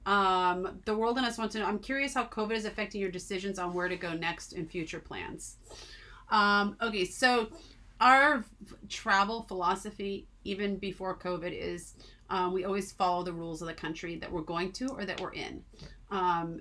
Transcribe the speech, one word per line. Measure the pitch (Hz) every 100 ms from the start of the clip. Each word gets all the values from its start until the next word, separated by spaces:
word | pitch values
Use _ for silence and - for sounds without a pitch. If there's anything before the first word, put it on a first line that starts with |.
| -
Um, | 202 190 185 180 180 185 - -
the | 214
world | 226 240
and | 240
us | 226
want | 214
to | 220
know, | 196
I'm | 208
curious | - 269 277
how | 269 240
covid | - 214 226
is | 214
affecting | 214 202 208
your | 190
decisions | 180 - 190 196 190
on | 180
where | 180 180
to | 175
go | 175
next | 165 170 165 -
and | - 160
future | 180 156 165
plans. | - 104 - - - - - - - - - - -
Um, | 214 202 202 202 -
okay, | 233 214 180
so | - 254 247 220 - - - - -
our | 247 269 285 277
f-, | - - - - -
travel | - 220 196 202 226
philosophy, | 226 185 175 190 214 - 202 196 - -
even | - 196 202 190
before | 196 170 185 185
covid, | 180 180 175 -
is, | 170 175 - - - - -
um, | 190 180
we | 185 196
always | 202 196
follow | - 185 175
the | 180
rules | 170 165 160
of | 165
the |
country | 160 170 160 170 165
that | 170
we're | 175
going | 160 170 190
to | - 254
or | 262 190
that | 165
we're | 180
in. | 156 - - - - - - -
Um, | 196 180 170 165 165